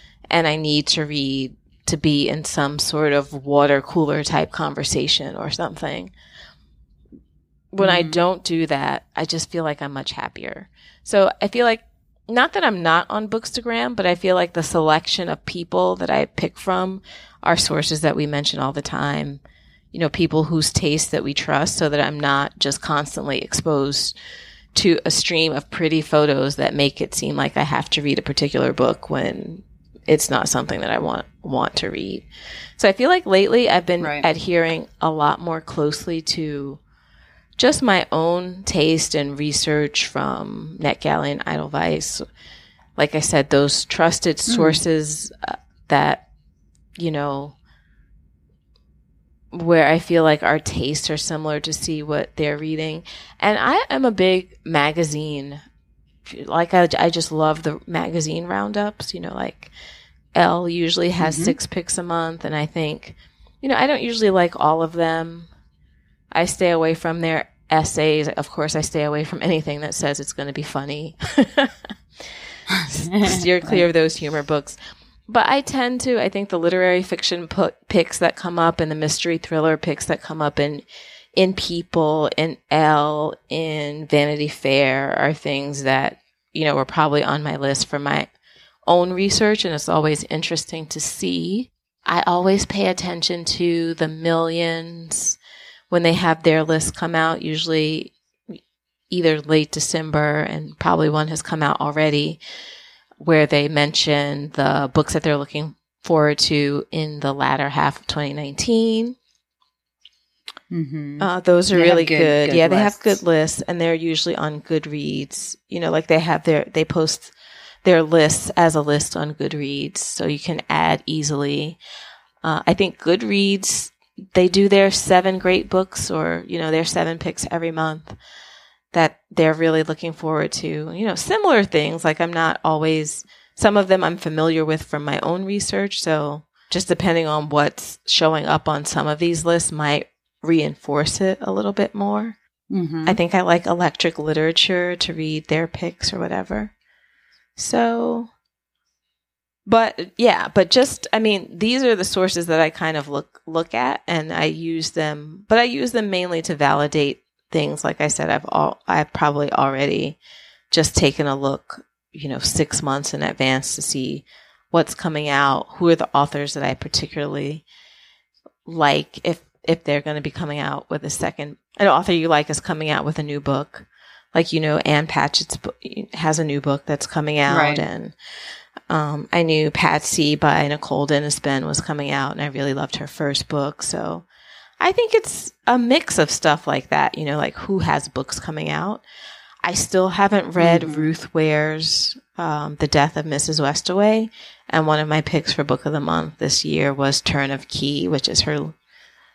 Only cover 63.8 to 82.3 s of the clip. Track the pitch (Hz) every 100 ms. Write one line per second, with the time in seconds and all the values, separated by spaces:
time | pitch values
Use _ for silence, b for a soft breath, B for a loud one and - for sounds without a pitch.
63.8 | 269 294 233 233 214 190 175 - 151 160
64.8 | 165 170 165 165 165 170 165 _ _ _
65.8 | _ _ _ _ - - 175 - 180 170
66.8 | 160 165 170 165 165 160 - _ - 160
67.8 | 156 - 156 156 147 - 143 - 151 156
68.8 | 156 160 147 147 151 175 165 165 151 143
69.8 | 147 - 147 143 139 - 139 143 147 139
70.8 | 139 147 156 - - - 262 - 277 -
71.8 | - - _ - - - - - - 185
72.8 | 151 139 160 196 196 185 170 180 170 190
73.8 | 175 165 160 - 151 151 143 151 139 -
74.8 | B B B B - 220 - 277 277 277
75.8 | 247 254 262 240 - 196 202 180 170 185
76.8 | 185 180 185 - - 175 165 - 185 -
77.8 | - 190 160 - 170 - 180 175 165 170
78.8 | 160 156 156 156 170 165 - 160 156 156
79.8 | 170 143 - 165 - 156 147 - 147 147
80.8 | - B B B B - 190 190 - 170
81.8 | 170 - 156 156 151